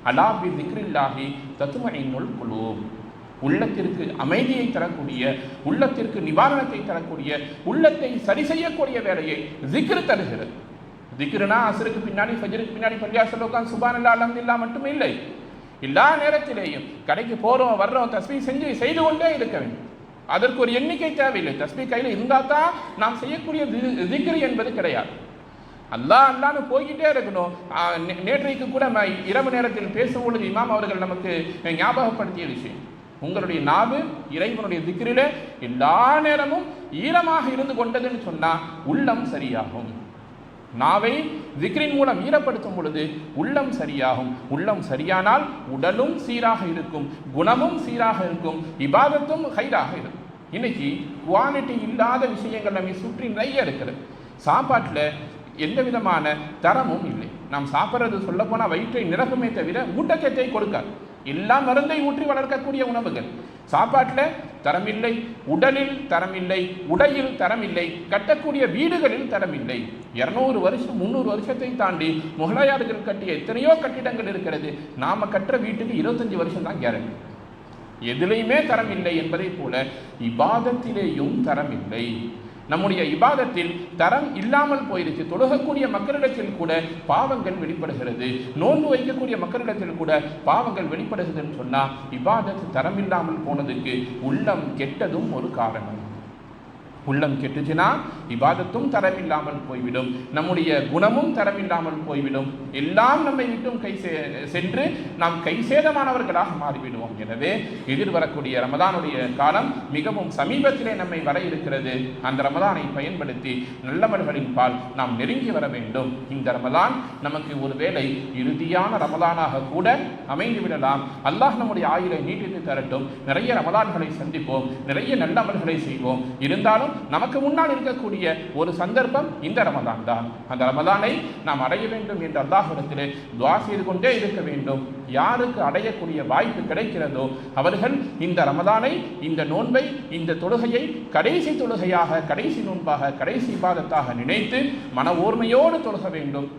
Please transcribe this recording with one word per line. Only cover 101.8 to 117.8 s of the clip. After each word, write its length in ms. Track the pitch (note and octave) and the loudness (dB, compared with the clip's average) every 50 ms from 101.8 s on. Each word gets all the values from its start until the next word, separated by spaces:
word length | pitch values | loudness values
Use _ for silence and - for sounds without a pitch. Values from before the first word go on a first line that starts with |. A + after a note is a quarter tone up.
| E3 D#3+ D#3 D#3 D3+ | -2 -2 -6 -6 -6
போய்விடும், 420 | D3+ D3 C#3 C#3 C#3 C3+ C3+ C3+ C3+ - - - - - C3+ | -4 -4 -2 -2 -2 -2 -2 -2 -4 -6 -8 -12 -8 -4 -4
எல்லாம் 400 | C#3+ D#3+ F#3 G#3 A3+ B3 C#4+ D4+ D#4+ | -2 2 4 6 6 6 6 4 2
நம்மை 200 | C#4+ C4+ C4 B3 A#3 | 0 0 0 0 -2
விட்டும் 300 | A#3 A3+ - B3 A#3+ A3+ - | -2 -2 -4 -4 -4 -4 -6
கை 80 | G3+ F#3 - F#3+ | -6 -8 -6 -6
சே-, 420 | F3+ D#3+ D3+ D3+ C#3+ - C3 C#3+ - - | -4 -4 -4 -4 -6 -6 -8 -8 -4 -4
சென்று 300 | F3 F3 F#3 - B3+ C#4+ D#4 D#4 - - - - - | -2 -2 0 0 0 0 0 0 -4 -8 -8 -4 0
நாம் 140 | E3+ E3+ E3+ E3 - | 0 0 0 0 -2
கை 100 | D#3 E3+ A3 A#3 A#3 | -2 -2 -2 0 2
சேதமானவர்களாக 840 | C4 D4 D4+ D#4 D4 C#4+ C4+ C4 B3+ B3 A#3+ F#3 F3+ E3+ F3+ - E3+ D3 | 4 4 4 4 2 2 0 2 0 0 -2 0 2 0 0 0 -2 -4
மாறிவிடுவோம். 540 | C#3+ C#3+ C3+ B2+ C3 B2+ A#2+ A2+ A2+ A#2 A2 G#2 A2 | -4 -4 -4 -4 -6 -8 -8 -8 -8 -8 -8 -8 -8
எனவே 280 | G#2+ A#2 A#2 C#3 E3+ G3+ A3 - - - - - - C3+ | -8 -6 -2 -2 -2 -2 -2 -4 -6 -10 -10 -4 -2 0
எதிர்வரக்கூடிய 680 | D3 G#3 G3 F3 E3+ D#3+ D3 - D#3 C#3+ C3+ C3 B2 B2 | 0 0 0 2 0 0 0 -2 -6 -4 -2 0 0 0
ரமதானுடைய 600 | B2+ C#3 D3+ F3 F#3+ F#3 F3 E3 D3+ C#3+ B2+ B2+ B2 B2 C3 | 0 2 4 4 4 4 0 -2 -2 -2 -2 -2 -2 0 4
காலம் 280 | C#3 D3+ E3 G#3 A#3 C#4 C#4 - - - C#3 | 4 4 4 4 0 0 -4 -6 -6 -4 -4
மிகவும் 340 | D3 D3 G#3+ G#3+ G#3 F3+ D#3 - - | -2 -2 -2 -2 -2 -4 -4 -2 -2
சமீபத்திலே 560 | C#3 E3 B3 C#4+ C#4 C#4 C4 C4+ A#3 A3+ G#3+ F#3+ | -2 0 0 4 4 4 4 2 -2 -4 -4 -4
நம்மை 180 | F#3 F3+ F3 D#3+ E3 F3+ | -4 -4 -4 -2 0 0
வர 140 | F3+ F3+ F3+ F3 | 0 0 0 -2
இருக்கிறது. 460 | D#3+ D3+ - C#3 C3+ C3+ C3 C3 B2+ B2+ C3 B2+ - - - B2+ | -4 -4 -4 -4 -4 -2 -2 -2 -4 -2 -4 -4 -6 -4 -4 -2
அந்த 100 | C3+ C3 C#3 C#3 | 0 2 0 0
ரமதானை 380 | C#3+ E3 F#3+ G3+ F#3+ D#3+ C#3+ C#3 C#3 | 2 2 2 2 2 0 -2 -4 -4
பயன்படுத்தி 600 | D3 C#3 D#3+ F#3+ E3+ C#3+ C3+ B2 B2 B2+ C3+ B2 B2+ B2+ B2+ - - C3 B2+ | -4 -4 -4 -4 -6 -6 -6 -6 -6 -6 -4 -4 -4 -6 -8 -10 -10 -8 -4
நல்லமல்களின் 600 | C#3+ F3 G#3+ A3 G#3 F#3+ E3 D3 D3 C#3 B2+ B2 B2 A#2+ | 0 2 2 2 2 0 -2 -2 -2 -4 -4 -2 2 2
பால் 180 | B2 B2+ B2+ B2 - - - C#3 | 2 2 2 -2 -6 -8 -4 -4
நாம் 160 | C3 B2 A#2+ A2+ | -2 -2 0 -2
நெருங்கி 320 | B2+ D3+ A3+ C#4 B3+ A#3 G3 D#3 | -2 -2 -2 -2 -2 -2 0 0
வர 100 | D3 C#3 B2 | -2 -2 -4
வேண்டும். 340 | A#2+ A#2 A2 A2 C3 C3 C3 B2 - - - C3+ C#3 | -6 -8 -6 -4 -4 -2 -2 -4 -8 -8 -8 -6 -4
இந்த 100 | B2 B2+ B2 B2 | -2 0 -2 0
ரமதான் 380 | B2 B2+ C3+ E3 F#3 A#3+ C4 C4 - - - - C#3 C#3+ | -2 2 4 4 4 4 2 -2 -6 -8 -10 -8 -6 -6
நமக்கு 260 | D3 D3+ D3 C#3+ D3 C#3 C3+ | -4 -4 -6 -6 -6 -4 -4
ஒருவேளை 400 | C3+ C3+ B2+ | -4 -2 -2